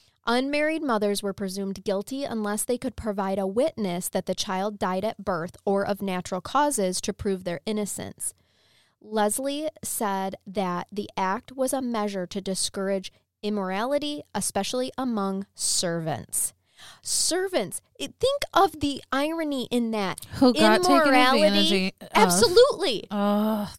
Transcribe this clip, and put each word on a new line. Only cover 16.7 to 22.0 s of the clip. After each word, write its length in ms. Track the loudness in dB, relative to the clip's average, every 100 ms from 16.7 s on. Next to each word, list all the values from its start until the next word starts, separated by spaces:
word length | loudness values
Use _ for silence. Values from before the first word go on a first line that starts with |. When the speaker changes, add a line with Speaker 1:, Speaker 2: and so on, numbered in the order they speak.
| _ -20 -14
Speaker 1:
Servants, 800 | -4 0 0 0 0 -2 -2 -8 -14 -10
it, 160 | -10 -2
think 220 | 0 0 0
of 280 | 2 2 2
the 200 | -4 -4 -4
irony 540 | -2 0 -2 -2 -4 -2
in 200 | -2 0
that. 340 | -2 -4 -6 -10 4
Speaker 2:
Who 180 | 4
got 280 | 6 6 6
taken 100 | 6 6
Speaker 1:
Immorality, 420 | 6 6 6 6 4
Speaker 2:
advantage 460 | 4 4 2 0 -4